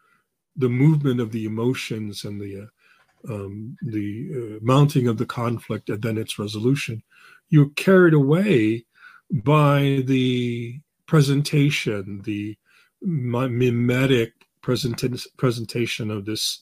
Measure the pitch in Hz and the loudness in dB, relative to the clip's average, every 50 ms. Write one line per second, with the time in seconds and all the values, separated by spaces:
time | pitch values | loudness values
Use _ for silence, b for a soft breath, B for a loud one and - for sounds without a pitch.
0 | _ _ _ _ _ _ _ _ _ _ _ 151 127 120 120 123 143 160 160 147 | _ _ _ _ _ _ _ _ _ _ _ -2 0 0 2 4 6 6 6 4
1 | 147 135 123 123 117 107 117 110 107 107 110 113 117 127 131 - - - 117 110 | 2 0 0 0 -2 -4 -4 -6 -6 -4 -4 0 0 0 0 -2 -6 -8 -8 -8
2 | 107 104 101 - - 104 104 101 101 98 98 98 107 113 _ b b b b b | -8 -8 -10 -10 -10 -10 -10 -10 -10 -10 -12 -14 -16 -18 _ b b b b b
3 | b b b _ - - 107 101 98 98 101 107 110 123 196 - - 117 110 107 | b b b _ -12 -10 -10 -8 -10 -10 -10 -12 -12 -14 -12 -10 -10 -6 -4 -4
4 | 101 104 101 113 - - 156 123 117 107 107 107 107 123 131 143 143 143 - 135 | -4 -6 -6 -8 -10 -8 -8 -10 -10 -10 -12 -4 0 4 6 6 6 4 4 2
5 | 120 120 107 - 113 - - 123 117 117 117 104 - - 107 104 - - 110 104 | 2 2 0 -2 -4 -6 -4 -4 -4 -4 -4 -6 -6 -8 -10 -8 -6 -8 -8 -6
6 | 113 113 107 110 104 - - - 104 104 107 104 110 127 139 147 - - 113 113 | -4 -4 -4 -4 -6 -6 -8 -8 -8 -8 -6 -2 0 0 0 0 -2 -6 -10 -12
7 | - b b b b b b b b _ 165 147 139 147 - - - 190 190 185 | -14 b b b b b b b b _ 4 4 4 4 0 0 2 4 6 6
8 | 180 165 156 147 135 135 156 180 208 214 160 117 107 107 117 117 - B B B | 6 6 6 4 4 4 2 2 2 2 2 4 2 2 0 -2 -6 B B B
9 | B B B B B - 202 123 - 143 151 151 147 143 143 143 143 139 139 135 | B B B B B -6 -6 -2 2 4 4 6 6 4 4 4 2 2 0 0
10 | 127 131 135 127 127 127 123 123 123 120 120 120 117 120 123 147 - _ _ _ | 0 0 2 2 2 2 0 0 -2 -2 -4 -6 -8 -10 -12 -16 -18 _ _ _
11 | _ - 165 156 139 139 139 143 143 - 160 147 139 147 143 - - 127 104 101 | _ 2 4 4 4 4 2 0 0 0 2 2 2 2 0 -2 -2 -4 -4 -4
12 | 95 101 101 98 98 110 104 104 104 107 104 b b b b b b b b _ | -6 -8 -12 -10 -8 -6 -6 -6 -6 -8 -10 b b b b b b b b _
13 | - 190 165 135 123 120 120 120 131 131 117 120 127 123 120 120 120 123 123 127 | -6 -4 -4 -2 -2 -2 -2 -2 -2 -2 0 0 2 2 2 2 2 2 2 2
14 | 135 135 131 117 113 - _ _ _ _ _ _ - 131 123 104 - 120 113 - | 2 4 4 2 2 -2 _ _ _ _ _ _ -4 -2 -2 -2 -2 -4 -4 -4
15 | 139 123 123 - - - _ - 139 123 113 117 110 - - 123 117 110 - - | -4 -6 -6 -8 -10 -16 _ -2 0 0 0 -2 -6 -8 -4 -4 -4 -4 -4 -6
16 | 110 107 107 104 98 107 110 - - - - b | -6 -6 -6 -6 -6 -6 -6 -4 -4 -6 -6 b